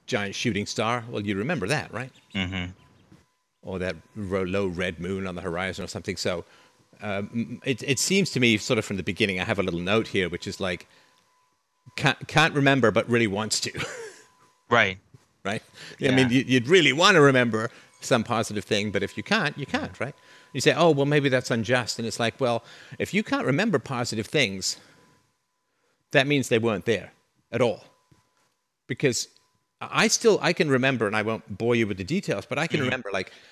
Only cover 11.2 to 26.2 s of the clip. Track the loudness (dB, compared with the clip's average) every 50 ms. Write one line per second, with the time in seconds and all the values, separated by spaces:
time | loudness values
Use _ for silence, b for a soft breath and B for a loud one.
11.2 | b b b b b _ _ _ _ _ _ _ _ -12 -6 -2 0 0 0 -2
12.2 | -6 -2 2 2 2 2 2 2 2 4 4 6 4 4 4 2 2 2 2 2
13.2 | 2 2 0 -2 -4 -4 -4 -4 -4 -6 -6 -8 B B B -12 -14 -16 B B
14.2 | B B B _ _ _ _ _ _ 2 4 4 4 4 0 -6 -12 _ -20 -20
15.2 | _ _ _ _ -6 -6 -6 -6 -8 _ B B B B B -2 0 2 4 4
16.2 | 4 4 4 2 4 4 2 2 4 6 6 6 6 6 4 6 6 6 8 8
17.2 | 8 8 8 6 4 2 2 0 -2 -4 B B B B B _ -2 0 0 0
18.2 | 0 0 -2 -2 -2 -2 -4 -8 -4 -2 -2 -2 0 -2 -2 -4 -4 -4 -6 -10
19.2 | -4 -2 -2 0 0 -2 -4 -8 -6 -6 -6 -6 -6 -8 -8 -8 -8 -8 -10 b
20.2 | b b b b b b b 0 2 2 4 6 6 4 4 4 2 2 2 2
21.2 | 2 2 2 0 0 0 -2 -2 0 2 0 0 0 -2 -6 -6 -6 -6 -4 -2
22.2 | -2 -4 -2 -2 0 0 0 -2 B B B B B B B -6 -6 -2 -2 -2
23.2 | -2 -2 -2 -2 0 0 0 0 2 2 0 0 0 -2 -4 -4 -4 -4 -4 -6
24.2 | -6 -2 0 2 2 2 0 -4 -6 -6 -6 b b b b b b b b b
25.2 | b _ _ _ _ _ _ _ _ _ _ _ _ _ _ _ _ _ 2 2